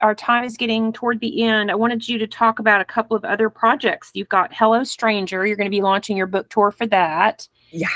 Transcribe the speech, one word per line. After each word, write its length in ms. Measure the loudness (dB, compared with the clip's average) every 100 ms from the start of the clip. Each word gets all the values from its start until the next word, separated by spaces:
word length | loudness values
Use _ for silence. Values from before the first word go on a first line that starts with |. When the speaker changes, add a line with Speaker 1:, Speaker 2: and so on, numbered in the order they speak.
Speaker 1:
our 140 | -2
time 280 | 0 0 -2
is 120 | -2 -4
getting 340 | -2 0 -2
toward 280 | -2 -2 -2
the 220 | -2 0
end. 280 | 2 2 0
I 40 |
wanted 340 | 0 0 -2 -4
you 80 | -4
to 80 | -4
talk 320 | 0 0 2
about 220 | 2 2
a 40 |
couple 300 | 2 -4 -2 -2
of 80 | -2
other 240 | -2 -2
projects. 600 | 0 0 2 0 -2 -6
You've 140 | -10 -2
got 240 | 0 0
Hello 280 | 2 2 2
Stranger. 640 | 0 -2 -2 0 -2 -2 -2
You're 100 | -2
gonna 120 | -2
be 120 | 0
launching 340 | 0 0 -2 -2
your 100 | -2
book 220 | -2 -2
tour 220 | 2 2
for 160 | 2 0
that. 600 | 2 2 2 0 0 -10 _ _
Speaker 2:
Yeah. 160 | -6 -6